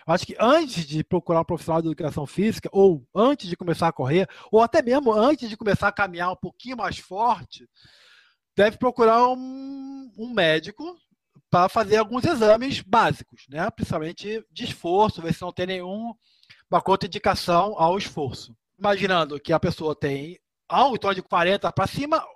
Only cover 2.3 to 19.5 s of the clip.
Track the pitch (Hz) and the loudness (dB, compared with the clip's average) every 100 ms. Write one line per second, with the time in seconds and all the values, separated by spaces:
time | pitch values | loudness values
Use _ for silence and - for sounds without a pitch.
2.3 | - 214 - - 196 196 156 - 180 240 | -2 -2 -2 -2 4 4 4 -2 0 2
3.3 | 285 180 175 180 156 170 - 131 165 190 | 2 -4 -6 -4 0 -2 -2 0 0 -2
4.3 | - - 214 226 330 240 262 269 214 240 | -6 0 2 4 2 2 2 2 2 2
5.3 | 302 226 214 214 185 202 208 196 170 180 | 2 -4 -6 -2 0 0 0 -4 -2 -4
6.3 | 180 180 - 240 254 190 147 - 190 233 | -4 -10 -14 -12 -6 -6 -8 -10 -2 0
7.3 | 208 - - 123 _ _ _ _ _ _ | 0 -6 -20 -20 _ _ _ _ _ _
8.3 | _ _ - 208 208 254 247 226 226 247 | _ _ 2 2 2 -2 2 4 6 4
9.3 | 254 262 262 269 277 269 269 262 208 233 | 2 -8 -12 -14 -14 -14 -16 -16 -14 -6
10.3 | 233 165 156 160 - 311 359 _ _ _ | 0 2 2 -2 -12 -14 -14 _ _ _
11.3 | _ _ 180 190 233 208 214 208 247 311 | _ _ 2 2 0 2 2 0 -2 -2
12.3 | 302 214 220 262 - - 226 180 139 - | 2 4 4 2 -6 0 2 2 0 -10
13.3 | _ _ 143 196 - - 175 156 175 202 | _ _ -6 -6 -6 -6 -6 -6 -10 -10
14.3 | 220 - 160 240 - 170 185 214 - 165 | -10 -12 -12 -10 -8 -2 2 2 0 -6
15.3 | 160 180 - 180 185 180 202 233 220 _ | -6 -6 -6 -6 -6 -8 -8 -10 -12 _
16.3 | _ _ - _ 175 - 190 202 202 208 | _ _ -20 _ -2 2 0 0 -4 -2
17.3 | 185 - 175 196 196 160 196 - - 135 | -2 2 2 2 2 2 2 -4 -6 -8
18.3 | - - 117 _ _ 202 202 196 180 151 | -8 -16 -20 _ _ 0 0 2 0 0
19.3 | 143 - | -4 -2